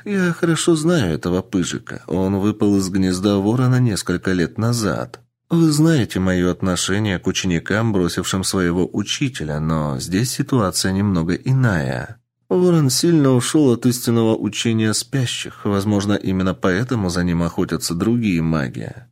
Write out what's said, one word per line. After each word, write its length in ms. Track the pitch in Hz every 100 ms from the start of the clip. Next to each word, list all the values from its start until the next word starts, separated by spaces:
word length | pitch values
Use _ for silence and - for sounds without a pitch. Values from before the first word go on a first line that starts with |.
Я 280 | 208 196 180
хорошо 420 | 170 170 156 -
знаю 400 | 160 160 175 92
этого 280 | 76 92 90
пыжика. 600 | - 95 78 67 - - -
Он 320 | 90 95 98
выпал 380 | 101 107 104 98
из 100 | 95
гнезда 480 | 95 92 90 101 101
ворона 420 | 98 123 127 127
несколько 540 | 123 92 - 90 -
лет 260 | 92 82 -
назад. 640 | 113 120 101 58 62 - _ _ _
Вы 200 | 170 160
знаете 480 | 147 160 156 101 92
моё 320 | 92 92 90
отношение 680 | 87 95 87 - 98 107 87
к 80 | -
ученикам, 680 | 87 95 85 - 101 113
бросившим 500 | 98 87 98 87 95
своего 440 | 90 98 87 87 87
учителя, 720 | - 104 - 139 - 76 76
но 380 | 78 80 76 65
здесь 300 | 85 95 123
ситуация 640 | - 135 131 95 - 95
немного 420 | 95 101 90 82
иная. 880 | 87 131 131 123 87 65 64 - - _ _ _
Ворон 400 | 185 180 165 139
сильно 460 | - 170 165 139
ушёл 380 | 127 - 156 139
от 120 | 117
истинного 500 | 127 123 - 117 113
учения 600 | 110 107 - 120 113 110
спящих. 680 | 104 - 139 120 - - -
Возможно, 500 | 104 101 104 104 101
именно 400 | 101 - 95 92
поэтому 560 | 90 98 90 123 120 92
за 120 | 90
ним 200 | 87 85
охотятся 520 | 85 - 85 80 -
другие 460 | 85 98 120 110 85
маги. 540 | 80 80 65 58 55 - -